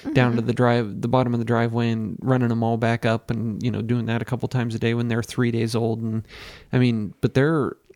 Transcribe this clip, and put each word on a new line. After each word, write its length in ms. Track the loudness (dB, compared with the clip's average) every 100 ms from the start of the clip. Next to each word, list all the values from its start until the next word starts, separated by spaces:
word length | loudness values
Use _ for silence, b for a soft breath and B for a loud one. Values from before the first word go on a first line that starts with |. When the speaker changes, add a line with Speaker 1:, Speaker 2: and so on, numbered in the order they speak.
| -2
Speaker 1:
down 200 | 2 4
to 60 | 2
Speaker 2:
Mm-hmm. 80 | 0
Speaker 1:
the 60 |
drive, 480 | 2 2 2 0 -4
the 80 | 0
bottom 240 | 2 2
of 80 | 0
the 40 | 0
driveway 440 | 0 0 0 0
and 260 | 0 -4 -4
running 300 | 0 2 2
'em 120 | 2
all 140 | 0 2
back 280 | 0 0 0
up 240 | 0 -2
and, 300 | -4 -4 -4
you 80 | -2
know, 120 | -2
doing 240 | -2 -2 0
that 160 | -2
a 20 |
couple 240 | -2 -4 -2
times 260 | -2 -2
a 40 | -2
day 160 | 0
when 140 | 0 0
they're 140 | -2
three 280 | -2 0 0
days 240 | 2 0
old. 260 | 0 0 -2
And, 260 | -2 -4 -6 B B B B
I 60 | 2
mean, 360 | 4 2 -2 -2
but 140 | 0
they're 420 | 2 4 2 0 -4 _